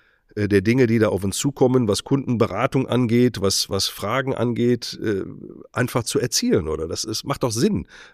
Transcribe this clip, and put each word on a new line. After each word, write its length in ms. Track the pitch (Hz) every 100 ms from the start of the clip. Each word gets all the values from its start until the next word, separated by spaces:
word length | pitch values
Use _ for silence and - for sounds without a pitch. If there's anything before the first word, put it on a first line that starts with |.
| _ _ _
äh, 140 | - 104
der 140 | 101
Dinge, 240 | 98 127 120
die 120 | 113
da 120 | 107
auf 120 | 95
uns 140 | 98 -
zukommen, 500 | 139 - 127 127 110
was 160 | 98
Kundenberatung 840 | - 139 131 117 110 95 131 139 123
angeht, 540 | 120 120 120 123 98
was, 260 | 98 - -
was 180 | 98 -
Fragen 480 | - 98 127 135
angeht, 640 | - 123 117 120 120 - -
äh, 220 | 107 98 87 101 - - -
einfach 320 | - 123 127
zu 140 | - 123
erzielen, 500 | 120 - 247 143 80
oder? 200 | 76 82
Das 160 | -
ist, 200 | - 110
macht 180 | - 139
doch 80 | 131
Sinn, 360 | 110 196 202 - - -